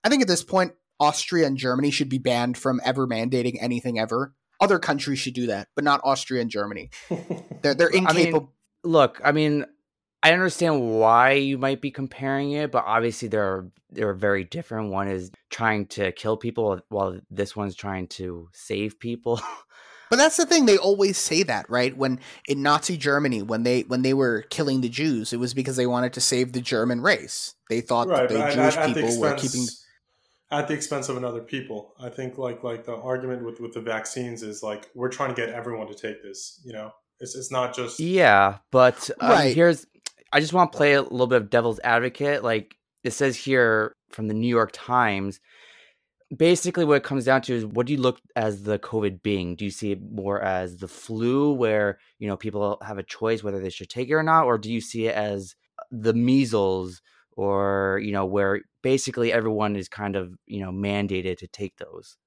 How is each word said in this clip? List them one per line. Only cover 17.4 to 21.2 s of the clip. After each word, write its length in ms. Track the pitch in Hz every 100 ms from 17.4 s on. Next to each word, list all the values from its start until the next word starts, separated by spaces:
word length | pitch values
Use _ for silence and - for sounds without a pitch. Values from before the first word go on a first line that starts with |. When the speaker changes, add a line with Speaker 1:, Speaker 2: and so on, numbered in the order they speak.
| 101
Speaker 3:
one's 200 | - 101
trying 320 | 90 101 95 90
to 420 | - 90 85 85
save 460 | - - 98 107 -
people. 400 | 117 117 117 117
<laughs> 60 | - - _ - - - -
Speaker 1:
But 60 | 247
that's 200 | 311 330
the 80 | 330
thing. 180 | 330
They 140 | 240 196
always 400 | 185 202 202
say 240 | 190